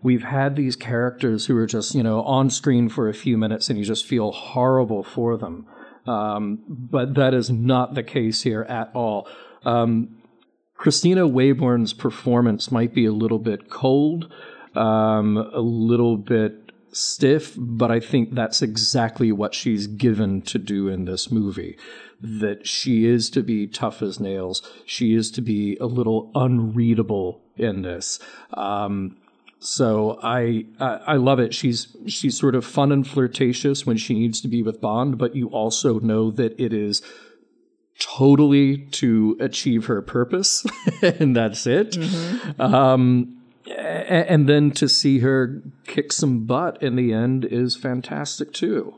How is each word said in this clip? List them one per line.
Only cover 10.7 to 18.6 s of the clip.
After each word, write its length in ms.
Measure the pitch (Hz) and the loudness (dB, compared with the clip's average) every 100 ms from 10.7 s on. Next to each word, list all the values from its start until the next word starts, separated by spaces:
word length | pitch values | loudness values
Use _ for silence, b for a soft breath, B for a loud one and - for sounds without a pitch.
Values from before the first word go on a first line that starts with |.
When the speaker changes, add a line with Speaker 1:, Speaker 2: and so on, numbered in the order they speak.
| - | -2
Speaker 1:
Christina 500 | - 143 170 185 170 | 0 2 2 4 2
Wayburn's 680 | 127 135 135 131 120 110 | 4 4 4 2 2 0
performance 800 | - 123 - 135 120 120 107 - | -2 -6 -4 0 4 4 0 -2
might 240 | 127 117 | 0 0
be 100 | 123 110 | 2 2
a 60 | |
little 280 | 107 113 113 | 2 0 0
bit 280 | 113 101 - | -2 -4 -8
cold, 640 | - 135 135 151 170 165 B B B B - | -2 2 4 2 0 -8 B B B B -2
um, 600 | 113 110 110 107 107 104 | 2 2 2 2 2 0
a 240 | 110 - | -2 -2
little 560 | 117 117 113 120 120 110 | -2 0 2 4 4 2
bit 560 | 104 117 107 - - _ _ | 0 0 0 -4 -20 _ _
stiff, 640 | - - - 143 151 151 - | -8 -6 0 2 2 0 -10
but 320 | 120 113 117 | -8 -2 0
I 80 | 117 | 0
think 340 | 113 139 113 | 0 -2 0
that's 280 | 123 113 - | -2 -2 -2